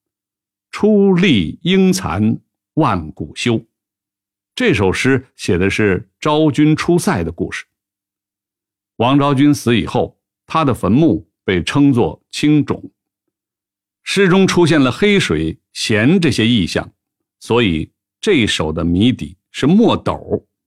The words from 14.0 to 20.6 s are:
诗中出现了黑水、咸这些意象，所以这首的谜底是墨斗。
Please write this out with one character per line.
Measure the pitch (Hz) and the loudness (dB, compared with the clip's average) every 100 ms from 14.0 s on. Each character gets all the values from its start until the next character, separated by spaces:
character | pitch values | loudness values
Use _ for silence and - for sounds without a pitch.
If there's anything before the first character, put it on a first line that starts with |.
诗 | - 190 196 | -6 0 2
中 | 190 185 | 4 2
出 | - 170 | 2 2
现 | 160 | 2
了 | 127 | 0
黑 | - 208 196 | 0 0 2
水、 | - 78 80 - _ | 0 -2 -4 -8 _
咸 | - - 104 120 190 | -10 -4 0 2 2
这 | 160 | 0
些 | - 113 | 0 0
意 | 120 82 | 0 0
象， | - - _ _ _ _ _ | -4 -8 _ _ _ _ _
所 | - 117 | -2 0
以 | 113 80 - _ _ - | 0 -2 -6 _ _ -6
这 | 220 165 101 | 0 0 0
首 | - 78 | -2 -4
的 | 80 | -4
谜 | 82 87 120 | -2 2 0
底 | 117 76 - _ | 0 -8 -16 _
是 | - 135 | -4 0
墨 | 196 202 104 | 2 2 0
斗。 | - 76 - 95 _ _ | -4 -8 -6 -8 _ _